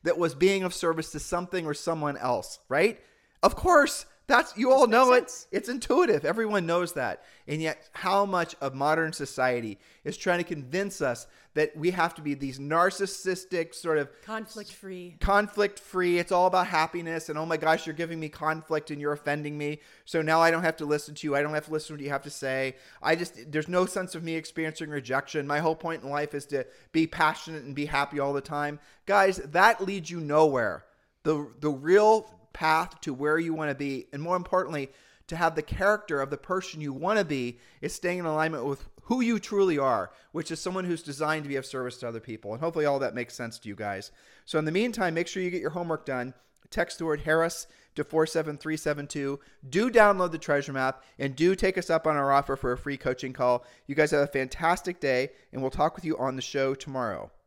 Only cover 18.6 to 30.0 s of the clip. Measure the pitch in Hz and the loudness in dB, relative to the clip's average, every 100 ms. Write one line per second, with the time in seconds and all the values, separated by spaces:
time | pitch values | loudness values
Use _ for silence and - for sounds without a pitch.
18.6 | 156 156 151 147 147 147 - 151 147 147 | -2 -4 -4 -6 -4 -4 -4 -4 -4 -6
19.6 | 147 151 - - - 165 156 160 165 165 | -6 -6 -14 -20 -4 -2 2 6 6 4
20.6 | 175 160 147 147 147 147 156 139 147 156 | 0 -2 -2 -2 -4 -8 -2 0 0 -2
21.6 | 151 156 156 151 139 139 143 - 135 131 | -4 -6 -6 -10 -6 -6 -6 -8 -4 -2
22.6 | 135 131 - - - 170 170 - 156 151 | -4 -6 -20 -6 0 0 -2 -10 -4 -4
23.6 | 156 180 185 196 185 165 165 160 156 - | 0 0 0 -2 -8 -8 -6 -6 -6 -6
24.6 | 160 156 156 147 120 135 - 156 139 147 | -6 -6 -8 -8 -2 -2 -2 -6 -2 0
25.6 | 165 160 165 160 135 143 147 143 - 143 | 0 -2 -6 -8 -6 -4 -4 -6 -4 -6
26.6 | 123 - _ 160 165 - 156 165 - 156 | -6 -14 _ 0 0 2 2 2 -10 -12
27.6 | 139 139 143 143 143 147 139 139 135 147 | -10 -8 -2 -2 -2 -2 -2 -2 -4 -6
28.6 | 147 147 _ _ - 202 196 190 143 170 | -6 -8 _ _ 2 4 4 2 -2 6
29.6 | 208 226 190 196 | 6 6 -4 -6